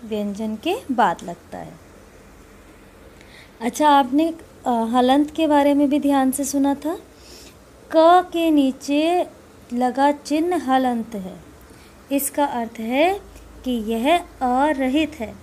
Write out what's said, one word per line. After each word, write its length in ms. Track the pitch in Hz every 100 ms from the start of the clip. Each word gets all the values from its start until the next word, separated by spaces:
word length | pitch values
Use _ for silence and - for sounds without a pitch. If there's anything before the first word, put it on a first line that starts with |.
| 226
व्यंजन 500 | 214 208 202 220 214
के 200 | 302 427 -
बाद 260 | 240 208 170
लगता 340 | 175 170 - -
है। 160 | 160 - - - - - - - - - - - - - - - - - - -
अच्छा, 280 | 226 - 302
आपने, 440 | 285 269 277 330 320 - - -
अ, 40 |
हलंत 640 | 233 226 247 254 277 294
के 160 | - 320
बारे 260 | 294 285
में 160 | 285 285
भी 100 | 294
ध्यान 320 | 285 277 262
से 120 | 262
सुना 320 | 277 277 277 277
था। 220 | 285 381 - - - - - - - - - 320
क 340 | 330 359 359
के 180 | 339 330
नीचे 760 | 302 269 262 - 285 311 359 349 - - - -
लगा 380 | 240 247 247 277
चिन्ह 600 | 285 - 294 339 359 254
हलंत 440 | 262 254 240 220 208
है। 240 | 185 175 - - - - - - -
इसका 340 | 277 277 - 285
अर्थ 340 | 240 226 226
है 400 | 220 262 339 403 - - - - 254
कि 60 |
यह 460 | 240 214 226 254 349 349 -
अरहित 760 | 254 254 294 277 262 277 311 -
है। 200 | 208 196